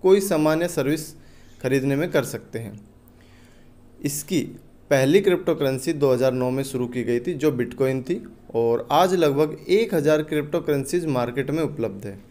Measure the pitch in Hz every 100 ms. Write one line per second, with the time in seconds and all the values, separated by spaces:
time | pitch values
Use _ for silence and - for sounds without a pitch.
0 | 185 202 196 160 156 160 170 170 135 156
1 | 151 - - - - - 127 135 135 139
2 | 170 151 110 113 - 120 113 104 - -
3 | - - - - - - - - - -
4 | - - - 180 - - - - - 139
5 | 135 180 202 180 180 156 139 135 147 156
6 | 139 123 131 127 127 131 135 131 123 123
7 | 113 120 123 156 151 127 123 - 131 131
8 | 127 190 - - - 117 117 117 - 147
9 | 180 180 156 139 156 - - 190 226 170
10 | 143 151 151 151 143 170 165 147 135 175
11 | 160 127 120 123 131 151 156 147 113 101
12 | 101 101 -